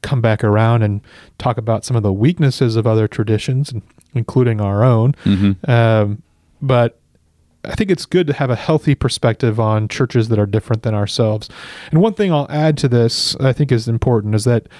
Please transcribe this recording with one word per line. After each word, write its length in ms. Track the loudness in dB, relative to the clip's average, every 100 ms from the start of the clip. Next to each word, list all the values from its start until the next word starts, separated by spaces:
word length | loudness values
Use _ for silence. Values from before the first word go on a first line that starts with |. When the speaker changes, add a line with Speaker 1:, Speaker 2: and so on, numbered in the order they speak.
Speaker 1:
come 180 | -4 0
back 240 | 0 0
around 380 | 2 2 4 2
and 180 | 0 -2 -8 -20 -20 -6
talk 180 | -4 -2
about 280 | -2 -4 -2
some 100 | -2
of 60 |
the 100 | 0
weaknesses 640 | 2 2 2 0 2 0 2
of 100 | 2
other 220 | 2 0
traditions, 640 | -2 -2 -2 -2 -4 -4
in-, 100 | -8 -12 _ _
including 480 | -6 -2 0 2 0
our 240 | 0 2
own. 300 | 2 4 2 0
Speaker 2:
Mm-hmm. 460 | 0 2 2 0 0
Speaker 1:
Um, 520 | 2 2 2 0 -4 -12 _ _ _
but 380 | 0 2 0 -2 _ _ _ _ _ _ -8
I 60 |
think 160 | -4 -2
it's 160 | -2 0
good 220 | 0 0
to 40 |
have 160 | -2 -2
a 60 |
healthy 400 | -2 0 0 0
perspective 640 | 0 -2 -2 -2 0 0 0
on 300 | 0 0 -2
churches 400 | -2 -2 0 0
that 100 | 0
are 80 | 0
different 380 | -2 -2 -4
than 100 | -2
ourselves. 540 | -2 -2 0 0 -2 -6 -18 -20 -20 -2
And 100 | 0
one 140 | 2
thing 180 | 0 0
I'll 140 | 0 -2
add 300 | 0 0 2
to 100 | 2
this 460 | 2 2 0 -4 -2
I 120 | 0
think 200 | 0 0
is 160 | 0 0
important 480 | -2 0 0 0 0
is 80 |
that 240 | 0 0 -2 -14